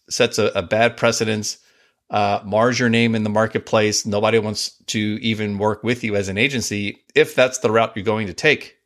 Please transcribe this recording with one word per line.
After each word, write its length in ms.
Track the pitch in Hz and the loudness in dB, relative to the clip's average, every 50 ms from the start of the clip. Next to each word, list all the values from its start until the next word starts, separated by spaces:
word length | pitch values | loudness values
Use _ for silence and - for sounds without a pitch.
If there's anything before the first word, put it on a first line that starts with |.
| _ - | _ -12
Sets 300 | - - 127 113 - - | -2 0 0 0 2 0
a, 80 | 107 107 - | 0 0 0
a 80 | 98 90 | -2 -4
bad 340 | - 107 107 117 120 120 | -2 0 2 2 2 2
precedence, 640 | - - 117 113 - 113 110 113 107 107 - - - _ _ _ _ _ _ _ _ _ _ | 0 0 0 0 0 -2 -2 -2 -4 -4 -8 -10 -12 _ _ _ _ _ _ _ _ _ _
uh, 300 | - 104 101 101 101 101 - | -2 -2 0 0 0 -2 -4
mars 340 | 98 98 107 113 123 123 117 | -2 0 2 2 2 2 2
your 100 | 127 117 | 2 2
name 260 | 113 117 117 117 113 | 4 4 2 2 2
in 100 | 113 107 | 0 -2
the 60 | 107 | 0
marketplace. 760 | 104 107 110 110 - 120 - - - 110 107 107 101 - - | 2 2 0 0 0 -4 -4 0 2 2 2 2 0 -2 -2
Nobody 320 | 113 101 104 107 110 110 113 | -2 -2 0 2 2 2 2
wants 380 | 104 107 107 - - - - _ _ | 0 0 -4 -6 -8 -10 -10 _ _
to 320 | - - 113 107 107 107 - | -6 -4 -2 -2 -2 -4 -4
even 380 | - 113 113 104 107 104 101 98 | -2 -2 -2 -2 -2 -4 -4 0
work 240 | 104 107 107 - - | 0 0 0 0 -2
with 220 | 110 123 120 - | -4 -4 -2 -2
you 100 | 113 101 | -2 -2
as 140 | 101 98 95 | -2 -2 -2
an 100 | 95 101 | 0 0
agency 680 | 120 139 139 120 101 - 104 104 101 101 - - _ _ _ | 0 0 0 -2 -4 -4 -6 -6 -6 -6 -8 -10 _ _ _
if 180 | 139 151 - - | 2 2 2 4
that's 240 | - 127 127 127 - | 2 2 2 2 -2
the 120 | - 117 | -2 2
route 220 | 107 113 113 113 - | 2 4 2 2 -2
you're 80 | 110 95 | -4 -4
going 240 | 110 107 110 110 95 | -2 -2 -2 -2 -6
to 40 | 85 | -8
take. 440 | - - 156 139 113 - - - _ _ | 0 2 2 2 2 -2 -12 -20 _ _